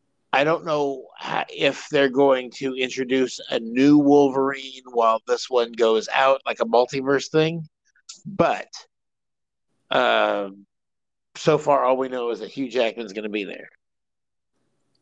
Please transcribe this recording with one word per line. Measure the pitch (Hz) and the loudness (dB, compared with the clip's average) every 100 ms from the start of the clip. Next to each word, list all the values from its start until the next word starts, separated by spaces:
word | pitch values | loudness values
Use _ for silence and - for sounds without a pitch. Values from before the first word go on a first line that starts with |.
| _ _ _ | _ _ _
I | 131 | 0
don't | 147 165 170 | 2 0 -2
know | 151 143 131 - - | -2 -2 -6 -14 -16
ha-, | - - - | -6 -6 -6
if | - 151 - - | -2 -2 -2 -2
they're | 147 139 | 2 2
going | 127 143 131 123 - | 4 4 2 -2 -8
to | 135 | -8
introduce | 131 131 127 127 131 127 - - | -4 -4 -4 -2 0 0 -4 -6
a | 147 | -6
new | 113 120 139 147 | -4 2 6 6
Wolverine | 143 143 139 131 135 135 135 131 127 | 6 6 4 2 -2 -4 -12 -18 -6
while | 123 113 113 - | 2 2 2 0
this | 120 - | -4 0
one | 127 117 | 0 0
goes | 117 113 110 104 | 0 2 2 0
out, | 131 135 135 | 2 2 2
like | - 113 | -2 -4
a | 113 | 2
multiverse | 117 123 139 131 139 - | 2 2 -2 -2 -2 0
thing. | 156 160 165 156 _ _ _ - - - | 0 0 -4 -12 _ _ _ -20 -20 -16
But, | 196 165 104 - - - _ _ _ _ _ _ _ _ _ _ | 0 0 0 -6 -18 -20 _ _ _ _ _ _ _ _ _ _
uh, | 139 120 113 107 101 98 98 101 _ _ _ _ _ _ - | 0 2 2 2 -2 -6 -12 _ _ _ _ _ _ _ -4
so | 165 151 | 0 0
far, | 147 139 | 2 2
all | 123 131 | 2 0
we | 131 | -2
know | 127 120 | -6 -6
is | 107 | -8
that | 101 | -10
Hugh | - 131 | -8 -4
Jackman's | 120 113 110 110 | -2 -2 -4 -10
gonna | 101 107 | -10 -6
be | 104 | -6
there. | 92 - - _ _ _ _ _ _ _ _ _ _ _ _ _ | -8 -12 -18 _ _ _ _ _ _ _ _ _ _ _ _ _